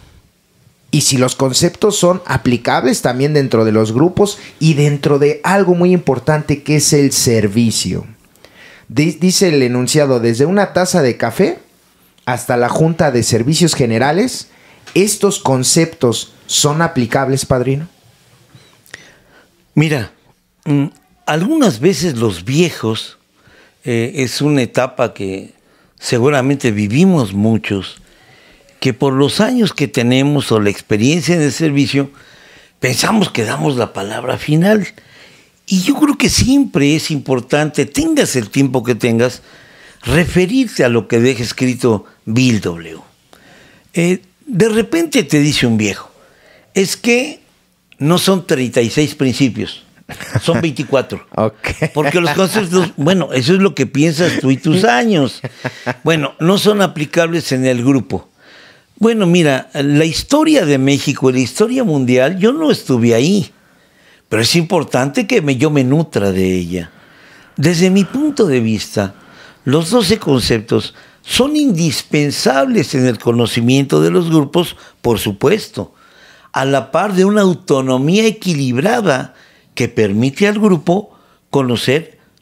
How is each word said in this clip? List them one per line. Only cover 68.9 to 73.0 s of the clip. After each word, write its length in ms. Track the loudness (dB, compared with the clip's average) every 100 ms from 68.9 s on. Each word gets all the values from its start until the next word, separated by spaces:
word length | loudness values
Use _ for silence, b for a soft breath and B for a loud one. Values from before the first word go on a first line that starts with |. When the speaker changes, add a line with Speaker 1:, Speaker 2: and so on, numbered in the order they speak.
| -4 -4 -6 B B B B
Speaker 2:
los 240 | 0 0 2
doce 300 | 0 2 0
conceptos 760 | 0 0 2 -2 0 -2 -2 B B B
son 340 | -6 -2 0 2
indispensables 1400 | 0 0 0 -2 -2 0 0 0 0 2 2 0 0
en 120 | 0